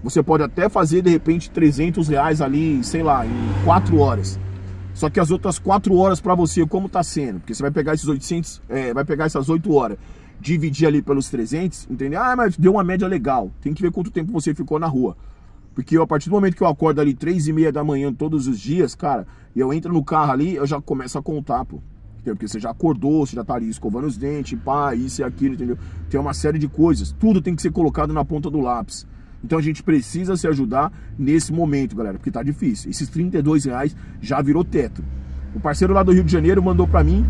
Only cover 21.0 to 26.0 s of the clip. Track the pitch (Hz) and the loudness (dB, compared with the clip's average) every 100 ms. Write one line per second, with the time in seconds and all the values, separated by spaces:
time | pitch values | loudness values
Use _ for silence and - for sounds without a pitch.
21 | 127 147 139 151 139 123 127 78 - - | -4 -8 -6 -6 -4 -4 -4 -12 -16 -20
22 | - - - 101 107 110 117 117 170 131 | -20 -12 -8 -6 -6 -8 -8 -2 0 2
23 | 135 156 139 120 107 123 113 107 117 110 | 2 2 0 -4 -6 -4 -4 -6 -6 -4
24 | 147 110 139 147 135 113 135 139 143 120 | -4 -4 -6 -6 -6 -8 -2 0 0 -2
25 | 127 - 127 123 135 127 123 123 - - | -4 -4 -6 -2 -2 -2 -4 -6 -8 -12